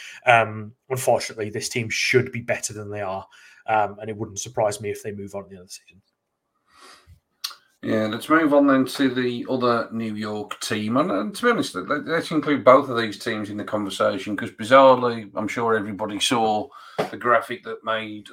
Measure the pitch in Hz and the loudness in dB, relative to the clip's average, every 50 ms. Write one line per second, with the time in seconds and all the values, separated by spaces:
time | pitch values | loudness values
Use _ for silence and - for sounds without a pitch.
0 | - - - - - 123 120 113 110 107 107 110 107 107 - _ _ - 135 127 | -18 -18 -16 0 4 6 8 8 6 4 0 -8 -10 -12 -14 _ _ -6 -6 -2
1 | - - 120 107 - - 117 110 107 107 101 113 - - - 123 113 104 - - | 2 2 2 2 0 -4 -8 -8 -8 -6 -6 -6 -6 -4 -4 -4 -4 -4 -4 -2
2 | - - - 123 117 - - 117 117 - 110 - - - 107 104 104 101 104 104 | 0 4 4 4 2 2 -4 -6 -4 -4 -4 -4 -4 -8 -10 -10 -10 -10 -8 -6
3 | 101 95 95 95 95 - _ - - - - - - - 110 107 104 101 101 104 | -6 -6 -6 -8 -10 -14 _ -20 -20 -20 -20 -12 -4 0 2 2 2 2 -2 -8
4 | 107 110 107 104 113 101 98 - - - - - 110 107 101 - 110 104 101 - | -10 -10 -8 -8 -8 -10 -10 -10 -12 -8 -2 0 0 0 0 -2 -6 -6 -8 -8
5 | - 110 104 98 98 98 98 98 98 87 98 92 90 95 - - _ _ - 95 | -8 -10 -10 -10 -12 -12 -12 -12 -12 -14 -16 -20 -20 -18 -20 -20 _ _ -20 _
6 | _ _ _ _ _ _ _ _ _ _ _ _ _ _ _ - - - - - | _ _ _ _ _ _ _ _ _ _ _ _ _ _ _ -20 -20 -20 -20 -20
7 | _ - - _ _ _ _ _ - - - - _ _ _ _ - 113 113 110 | _ -20 -20 _ _ _ _ _ -14 -14 -14 -16 _ _ _ _ -4 0 0 0
8 | 107 107 107 - - - 156 165 165 143 143 143 143 139 135 131 131 131 - - | 0 0 -2 -4 0 2 4 4 4 6 6 6 6 6 6 4 2 0 0 0
9 | 139 131 123 127 127 123 120 120 - - 131 123 120 120 117 113 110 - 110 113 | 0 2 2 0 -2 -2 -2 -4 -4 -4 -2 0 2 2 2 2 0 -4 -6 -6
10 | 113 110 107 104 107 107 107 107 101 - - - - - 120 107 104 107 117 131 | -4 -4 -4 -6 -6 -6 -6 -6 -8 -8 -10 -8 -6 -4 -4 -2 -2 0 0 0
11 | 156 185 - - 214 214 - - 233 240 233 208 - - - 92 98 101 139 147 | 0 0 0 -2 -4 -6 -6 -2 0 0 0 0 -2 -4 -6 -8 -6 -4 -4 -4
12 | 147 147 160 165 156 - 160 156 135 156 147 127 107 127 127 143 135 127 120 113 | -4 -4 -4 -4 -4 -2 -2 -2 0 0 0 4 6 8 8 8 6 2 -2 -2
13 | 113 107 104 - - 120 110 107 107 98 104 104 98 - - 104 104 98 95 - | -2 -4 -4 -6 -6 -6 -6 -6 -6 -8 -8 -8 -8 -6 -4 -4 -4 -4 -2 0
14 | 110 107 104 98 - 107 104 95 - 104 - - 117 104 131 135 135 131 127 123 | 0 0 0 -2 -4 -6 -6 -6 -6 -8 -8 -8 0 6 8 8 10 8 8 6
15 | 123 123 117 113 107 98 - 107 107 101 - 127 117 113 113 110 101 107 104 92 | 4 -2 -2 -4 -8 -10 -8 -6 -6 -4 -4 -2 0 0 0 0 -2 -4 -6 -6
16 | 107 104 104 98 - - 131 117 113 110 107 107 98 - - - - - - - | -6 -6 -4 -2 0 0 2 2 2 2 2 0 -2 -6 -12 -20 -20 -12 -8 -6
17 | 107 - - 107 98 123 120 113 - - 120 - - 113 113 110 - 110 113 110 | -6 -6 -6 -4 0 2 2 2 2 -2 -10 -12 -10 -12 -12 -8 -6 -4 -4 -4
18 | 110 107 107 104 101 - | -4 -6 -10 -12 -14 -16